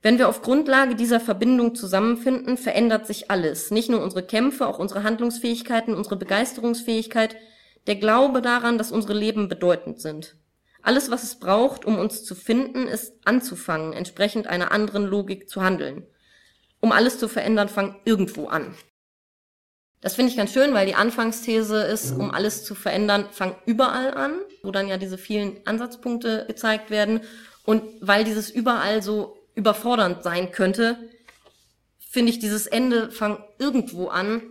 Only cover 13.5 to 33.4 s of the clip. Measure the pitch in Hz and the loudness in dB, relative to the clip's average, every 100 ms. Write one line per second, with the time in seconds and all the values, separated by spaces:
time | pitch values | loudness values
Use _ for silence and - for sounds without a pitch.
13.5 | 175 - 160 160 - 180 - 202 220 - | -10 -4 -4 -4 -8 -10 -2 -2 0 -4
14.5 | 180 180 208 208 208 202 202 196 196 - | -2 0 2 0 -2 0 -2 -2 -10 -8
15.5 | 196 185 175 143 143 - _ _ _ _ | 0 0 0 -4 -8 -18 _ _ _ _
16.5 | _ _ _ 226 - 247 - 220 - - | _ _ _ 4 4 4 0 -4 -2 0
17.5 | 220 202 208 196 196 226 214 190 - 147 | 2 2 -2 -4 -4 0 2 2 -2 -4
18.5 | 156 - - _ _ _ _ _ _ _ | -4 -6 -14 _ _ _ _ _ _ _
19.5 | _ _ _ _ _ - - 254 247 202 | _ _ _ _ _ -6 0 0 2 0
20.5 | 262 285 226 196 - 220 233 226 226 - | 4 4 4 2 2 2 2 -2 -2 -2
21.5 | 220 220 214 208 214 127 - 202 - 214 | 0 0 0 0 -2 -4 -4 -4 -2 -2
22.5 | - - 202 190 196 208 202 202 - 185 | -4 -10 -6 -2 0 2 2 0 -6 -6
23.5 | - - 226 254 254 262 269 277 349 403 | -4 -2 2 2 2 -2 -2 -4 -4 -10
24.5 | - 196 196 196 185 190 185 - 208 202 | -12 -6 -4 -2 -4 -6 -10 -4 -2 -2
25.5 | 196 - 226 240 240 247 233 233 220 220 | -6 -4 -4 -6 -8 -6 -4 -2 -4 -4
26.5 | 220 226 214 214 214 208 220 - - - | -4 -2 -2 -2 0 2 0 -4 -20 -20
27.5 | _ - 220 220 - 196 202 220 214 214 | _ 2 2 0 -8 2 2 4 -2 -4
28.5 | 247 233 233 185 220 190 214 - - _ | -2 0 2 2 0 0 -2 -4 -10 _
29.5 | - 214 208 240 240 185 175 175 175 180 | 0 2 2 0 2 2 0 -2 -2 -4
30.5 | - 190 196 226 240 - _ - _ _ | 0 0 2 0 0 -10 _ -20 _ _
31.5 | _ _ _ _ _ - 254 233 233 208 | _ _ _ _ _ -4 2 2 2 -2
32.5 | 208 - 226 254 233 220 - 208 208 | -4 -2 0 2 2 0 -4 -4 -4